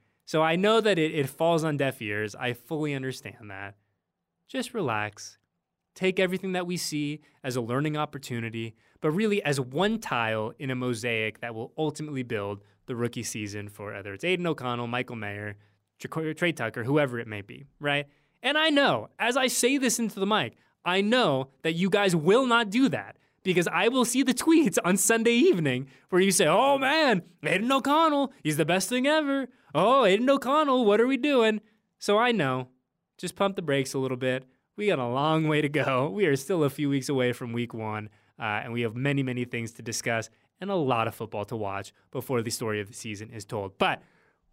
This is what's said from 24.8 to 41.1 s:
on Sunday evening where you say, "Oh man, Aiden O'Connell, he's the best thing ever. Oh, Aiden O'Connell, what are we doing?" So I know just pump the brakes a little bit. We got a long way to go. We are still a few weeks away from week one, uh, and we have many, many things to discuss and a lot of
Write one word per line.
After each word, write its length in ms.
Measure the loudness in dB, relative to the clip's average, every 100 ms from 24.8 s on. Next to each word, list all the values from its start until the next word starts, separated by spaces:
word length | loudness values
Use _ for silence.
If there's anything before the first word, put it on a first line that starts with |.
on 120 | 2 2
Sunday 360 | 4 4 4
evening 560 | 6 4 4 0 -2 -4 -14 _
where 120 | 2
you 80 | 4
say, 160 | 4 4
"Oh 320 | 6 4 4
man, 440 | 2 2 4 2 -2 _
Aiden 300 | -2 0 2
O'Connell, 600 | 0 2 2 4 2 0 -2
he's 120 | -4 0
the 80 |
best 240 | 0 0 0
thing 160 | 0
ever. 440 | 2 2 0 -2 -4 _ _
Oh, 280 | 0 4 6
Aiden 280 | 6 4 4
O'Connell, 540 | 2 2 2 2 4
what 160 | 4 4
are 80 | 4
we 80 | 2
doing?" 440 | 2 4 4 2 -6 _ _ _
So 200 | 0 2
I 120 | 4
know 380 | 2 0 -2 -6 _ _ _ _ -12
just 180 | -10 -2
pump 200 | 0 0
the 60 |
brakes 320 | 0 0 0
a 40 | -2
little 180 | -2 -2
bit. 280 | -2 -2 -6 _ _ -4
We 120 | 0
got 100 | 2
a 100 | 0
long 400 | 0 2 2 2
way 140 | 2
to 60 | 2
go. 420 | 0 0 0 0
We 160 | 2 2
are 100 | 2
still 260 | 0 0
a 60 | 0
few 200 | 0 -2
weeks 180 | -2 0
away 240 | 0 0
from 200 | -2 -6
week 200 | -6 -6
one, 380 | -6 -6 -6 -10 -16 _ -8
uh, 220 | -4 -4
and 100 | -4
we 100 | -4
have 120 | -4
many, 280 | -2 -2 -2
many 220 | -2 -4
things 280 | -6 -6 -8
to 100 | -10
discuss 460 | -10 -6 -2 -2 -4 _ _ _
and 100 | -6
a 40 |
lot 340 | -2 0 0
of 60 | 0